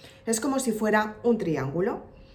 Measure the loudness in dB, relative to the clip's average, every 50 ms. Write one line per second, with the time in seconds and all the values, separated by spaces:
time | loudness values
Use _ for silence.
0 | -20 -20 -20 -10 -4 -2 -2 0 0 0 0 0 0 0 0 0 2 2 4 2
1 | 2 0 -4 -2 2 2 2 2 2 0 -2 -2 -2 -2 -2 -2 -2 -2 -2 -4
2 | -8 -14 -20 -20 -20 -20